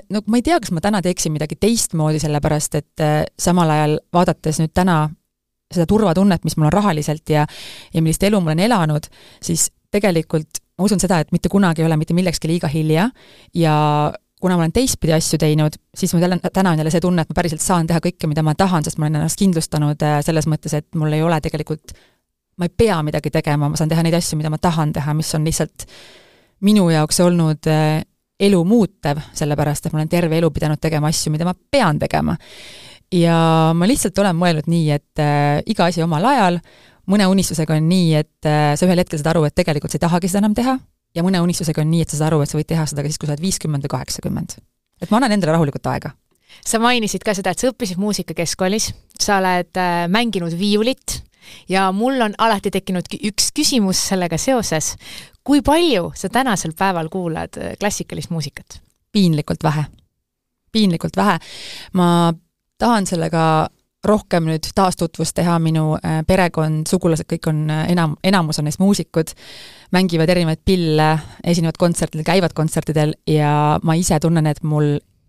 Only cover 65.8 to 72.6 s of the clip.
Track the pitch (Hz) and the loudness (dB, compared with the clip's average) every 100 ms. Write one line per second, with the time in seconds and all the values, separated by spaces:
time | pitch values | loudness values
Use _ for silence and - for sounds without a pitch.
65.8 | 156 156 165 156 160 190 175 165 156 156 | 0 -2 -2 -2 0 2 2 0 -2 -2
66.8 | 156 185 180 160 160 170 160 156 156 156 | -2 0 0 0 -2 -6 -2 -2 -2 -2
67.8 | 160 175 160 143 190 196 160 156 147 - | 0 0 0 -2 0 2 0 -2 -4 0
68.8 | 196 202 160 165 160 - - - - - | 2 0 -2 -2 -4 -6 -20 -20 -20 -20
69.8 | - 180 190 160 160 180 165 160 - 185 | -2 0 2 2 2 2 0 -2 0 2
70.8 | 165 156 156 156 - - - 175 165 - | 2 2 2 0 -4 -6 -2 0 0 0
71.8 | 175 175 165 156 156 185 165 - | 0 0 -4 -4 0 2 0 -2